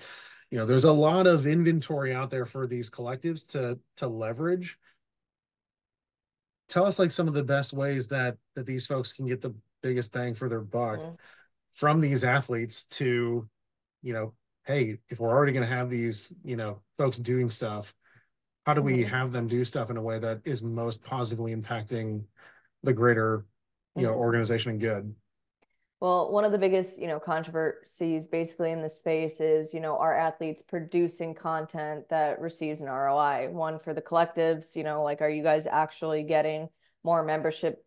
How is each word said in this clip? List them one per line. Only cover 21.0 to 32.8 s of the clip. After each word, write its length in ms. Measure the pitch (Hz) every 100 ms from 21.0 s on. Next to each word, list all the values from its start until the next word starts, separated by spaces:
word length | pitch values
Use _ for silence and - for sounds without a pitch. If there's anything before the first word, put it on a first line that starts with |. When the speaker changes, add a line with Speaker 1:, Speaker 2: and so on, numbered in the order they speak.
Speaker 1:
positively 520 | - 131 113 113 113
impacting 720 | 113 107 117 107 117 110 107 104 _ - _ _ _
the 100 | 139
greater, 520 | 113 120 113 110 110 - _ _ _ _ -
you 60 |
know, 80 | 117
Speaker 2:
Mm-hmm. 80 | 117
Speaker 1:
organization 500 | 117 117 113 113 117
and 100 | 110
good?" 340 | 113 104 104 107 _ _ _ _ _ _ _ _
Speaker 2:
Well, 320 | 180 180 -
one 120 | 208
of 60 | 208
the 80 | 202
biggest, 420 | 190 185 185 -
you 60 | 170
know, 140 | 151
controversies 1080 | 175 160 165 165 160 - - - 165 160 160
basically 460 | 165 165 - 165
in 100 | 165
this 160 | 156 -
space 420 | 165 160 160 160
is, 320 | 160 156 156
you 60 | 165
know, 180 | 160 147
are 180 | 160 156
athletes 440 | 160 160 160 156
producing 720 | - 175 160 175 170 - 165
content 760 | 156 165 160 160 160 151 151 -
that 320 | 160 151 -
receives 400 | 165 165 156 156